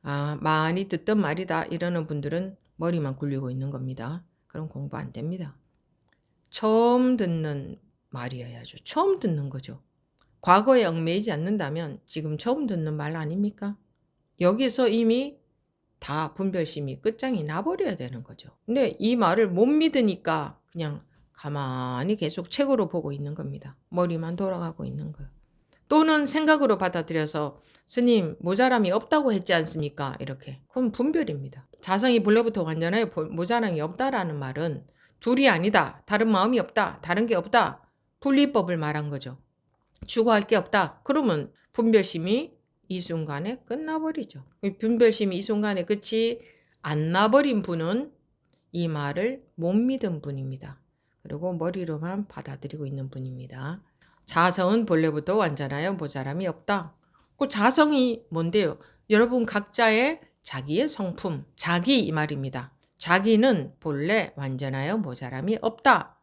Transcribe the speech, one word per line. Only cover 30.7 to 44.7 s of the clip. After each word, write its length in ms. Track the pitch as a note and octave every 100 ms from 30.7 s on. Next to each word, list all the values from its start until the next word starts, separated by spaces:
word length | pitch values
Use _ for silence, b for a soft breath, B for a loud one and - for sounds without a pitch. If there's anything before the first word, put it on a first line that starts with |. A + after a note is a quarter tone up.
| B3+ B3
분별입니다. 800 | - C4 D#4+ B3+ C#3+ C3+ - - -
자성이 420 | - F#3+ B3+ A#3
본래부터 400 | G3 G#3+ A#3 G#3+
완전하여 480 | D#3+ D#3+ E3 G#3 A3+
보-, 140 | -
모자람이 560 | D#3+ D#3+ F3 A#3 A3 D#3+
없다라는 580 | D3+ F3+ C4 B3+ F3 D3
말은 460 | C3+ C3+ E3 C#3 b b b b
둘이 280 | - B3+ C4+
아니다, 540 | E3+ F#3+ G#3 E3+ - -
다른 240 | G#3 A3+
마음이 280 | G3+ G#3 B3
없다, 420 | - - G3 -
다른 240 | E3 F3+ A#3
게 80 |
없다, 480 | G3 E3+ A#3+ F#3+ - _ _ _ _
분리법을 560 | C#4 C4+ C#4+ C4 F3 E3+
말한 340 | D3+ D3+ D3
거죠. 280 | C#3+ C3 C3 _ _ _ _ _ - -
추구할 360 | A#3+ A3+ A3 G3+
게 100 | G#3+
없다. 440 | F3 G#3 F3+ -
그러면 480 | - C#4+ C4 D#3 C#3 b b
분별심이 840 | - A3+ A3 F#3+ E3+ F3 A3+ E4 _ _ _ _
이 120 | F#3
순간에 600 | F3 E3 D#3 C#3+ F#3 B3+ _
끝나버리죠. 800 | B3 D#4 D#4+ D#4+ D#4 A3 C#3 - _
이 140 | G3+